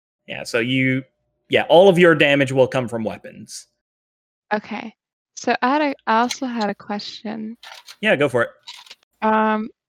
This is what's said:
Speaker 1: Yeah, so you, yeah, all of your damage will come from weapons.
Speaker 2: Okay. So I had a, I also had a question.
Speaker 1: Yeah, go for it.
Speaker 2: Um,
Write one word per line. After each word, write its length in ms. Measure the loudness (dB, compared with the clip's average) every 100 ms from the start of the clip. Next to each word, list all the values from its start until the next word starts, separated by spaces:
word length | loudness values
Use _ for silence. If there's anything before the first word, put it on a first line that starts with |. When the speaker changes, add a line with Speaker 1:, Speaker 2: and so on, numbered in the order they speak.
| _ _ -16
Speaker 1:
Yeah, 160 | -14
so 160 | -4 -4
you, 460 | 0 0 0 -2 -6 _ _ _ _
yeah, 140 | 0 6
all 200 | 6 6
of 100 | 6
your 160 | 6 6
damage 340 | 4 2 2
will 160 | 2 0
come 220 | 0 -4
from 160 | -6
weapons. 640 | -8 -10 -16 -20 -20 -20 -20 _ _ _ _ _ _ _ _
Speaker 2:
Okay. 420 | -8 -8 -14 -14 _ _ _ _
So 200 | -10 -6 -2
I 60 | 0
had 140 | 0
a, 120 | -2 -4 -2
I 120 | 0
also 260 | 0 -4 -8
had 220 | -6 -6
a 40 |
question. 840 | -6 -10 -10 -10 -14 -12 -12 -12 -16 -20 -20 -20 -6
Speaker 1:
Yeah, 160 | -2 0
go 120 | 0
for 140 | 0
it. 80 | -4 -8 -20 -20 -20 -20 _ _
Speaker 2:
Um, 460 | 0 2 0 -2 -6 _